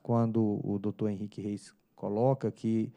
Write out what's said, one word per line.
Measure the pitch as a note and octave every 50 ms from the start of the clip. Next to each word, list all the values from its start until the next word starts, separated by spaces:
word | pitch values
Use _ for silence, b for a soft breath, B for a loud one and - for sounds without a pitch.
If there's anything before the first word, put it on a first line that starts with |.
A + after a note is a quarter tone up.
| _
quando | - A#2+ A#2 A#2 A2+ A2 A2+ A2 G#2 G#2 G#2 -
o | G#2 G2+ G2
doutor | G2 G#2 G2 - A2 G#2+
Henrique | G2+ F#2+ G#2 G#2 - -
Reis | F#2+ G2+ G#2 G2 - - - _ _ _ _
coloca | - - G2+ G2+ A2 A#2+ C3+ C3+ C3+ - A2 -
que | - - A2 A2+ A2+ A2 - b